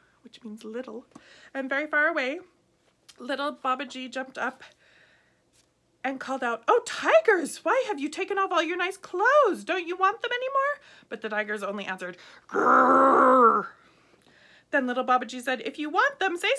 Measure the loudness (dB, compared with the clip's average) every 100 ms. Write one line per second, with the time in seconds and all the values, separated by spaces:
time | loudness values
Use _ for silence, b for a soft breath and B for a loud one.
0 | B B -20 -20 -18 -16 -14 -12 -12 -16
1 | -18 B B B B -10 -6 -4 -2 0
2 | 0 0 -4 -6 -12 _ _ _ _ _
3 | _ -20 -8 -6 -6 -6 -6 -4 -6 -12
4 | -12 -10 -12 -8 -8 -8 -20 _ b b
5 | b b b b b _ _ _ _ _
6 | -8 -8 -8 -6 -4 -6 2 2 2 -6
7 | 4 4 6 2 2 -6 0 0 0 -4
8 | -6 -6 -6 -2 0 0 -2 -2 -4 -6
9 | -10 0 4 6 4 0 -4 -4 -4 0
10 | 0 0 -6 -4 -2 -2 -2 -4 b b
11 | b -12 -8 -6 -4 -6 -6 -8 -8 -8
12 | -10 -12 B B B -2 2 4 6 6
13 | 6 6 6 8 6 6 -2 B B B
14 | B B B B B B B -2 0 -2
15 | 2 0 0 -10 -6 -6 -6 -8 -6 0
16 | 0 2 -4 -2 -2